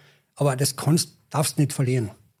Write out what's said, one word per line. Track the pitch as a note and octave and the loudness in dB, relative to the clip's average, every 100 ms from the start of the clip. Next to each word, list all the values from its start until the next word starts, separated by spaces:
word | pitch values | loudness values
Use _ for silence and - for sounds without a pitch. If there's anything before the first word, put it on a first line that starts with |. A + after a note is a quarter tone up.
| _ _ _ - | _ _ _ -2
aber | C#3+ B2+ | 0 0
das | C#3 - | -2 -2
kannst, | C#3 E3 - _ _ | 2 2 0 _ _
darfst | C3+ D3+ - | -2 -2 0
nicht | C#3+ | 0
verlieren. | - B2 B2+ G#2+ - _ _ | 0 0 0 -2 -8 _ _